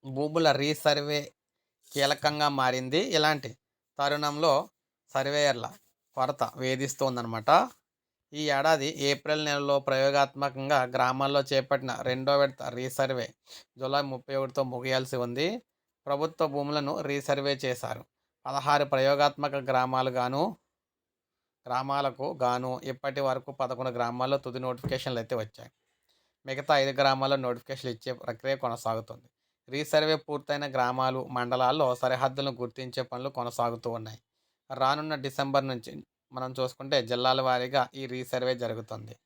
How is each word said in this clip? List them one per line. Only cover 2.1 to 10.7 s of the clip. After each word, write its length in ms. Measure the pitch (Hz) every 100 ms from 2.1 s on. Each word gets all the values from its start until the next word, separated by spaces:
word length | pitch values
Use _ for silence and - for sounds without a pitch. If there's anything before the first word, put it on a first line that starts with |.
| 143 151 151 147
మారింది. 500 | 139 127 127 131 151
ఇలాంటి 520 | 254 170 151 151 131 - _ _ _ -
తరుణంలో 720 | 139 147 147 147 160 139 202 _ _ _ _
సర్వేయర్ల 520 | 135 135 147 143 123 - - _ _ _ -
కొరత 260 | 127 135 117 135
వేధిస్తోందన్నమాట. 920 | 131 131 135 - 135 123 117 113 110 165 247 - _ _ _ _ _
ఈ 100 | 147 151
ఏడాది 380 | 139 151 160 139 151 139
ఏప్రిల్ 340 | 143 - 151
నెలలో 360 | 151 143 143 143
ప్రయోగాత్మకంగా 1000 | 139 135 135 139 139 139 139 135 135